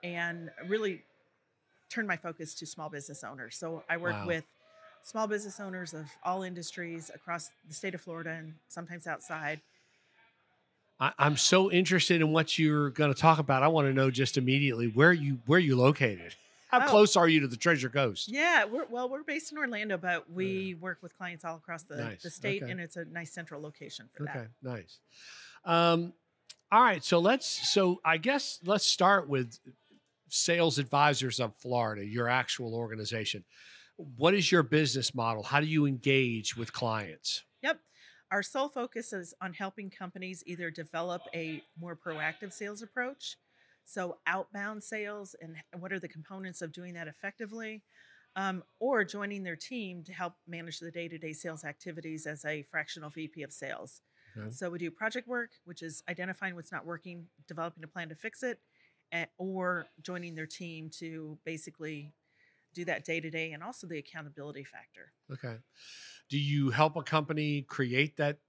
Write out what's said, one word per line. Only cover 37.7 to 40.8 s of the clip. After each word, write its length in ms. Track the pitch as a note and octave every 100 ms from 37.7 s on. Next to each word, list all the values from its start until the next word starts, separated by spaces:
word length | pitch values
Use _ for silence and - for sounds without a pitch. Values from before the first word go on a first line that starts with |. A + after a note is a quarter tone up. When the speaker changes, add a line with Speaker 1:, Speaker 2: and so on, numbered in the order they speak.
| D#4+ _ _ - - _
Speaker 1:
Our 100 | G3+
sole 260 | G3 C4+ C#4
focus 440 | C#4 B3 A#3 A#3+
is 220 | G3+ E3+ -
on 140 | F#3
helping 340 | E3+ G3 F#3+ G3
companies 540 | - F#3 F#3 F#3 F#3
either 280 | - F3 E3+
develop 500 | D#3+